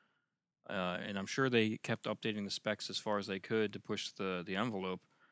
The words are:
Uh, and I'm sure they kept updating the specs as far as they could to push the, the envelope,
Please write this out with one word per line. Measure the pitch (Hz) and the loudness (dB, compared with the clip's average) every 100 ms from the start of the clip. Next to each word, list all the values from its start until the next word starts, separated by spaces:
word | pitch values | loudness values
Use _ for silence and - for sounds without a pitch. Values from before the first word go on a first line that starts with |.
| _ _ _ _ _ _ - | _ _ _ _ _ _ -6
Uh, | 98 90 90 104 | -2 0 0 -2
and | 101 | -2
I'm | 101 | 0
sure | - 131 | 2 6
they | 117 110 110 | 6 4 2
kept | - 110 113 | -2 -2 -2
updating | 107 113 104 | -2 -2 -2
the | 98 | -4
specs | - 107 104 - | -2 -2 -2 -2
as | 92 | -4
far | 110 104 | 0 0
as | 98 | 0
they | 95 | -4
could | - 113 104 | 0 2 2
to | 104 | -2
push | - 104 - | -4 -4 -4
the, | - 95 90 85 | -4 -2 -2 0
the | 95 | 0
envelope, | 120 95 95 92 _ _ - | 0 0 -2 -4 _ _ -20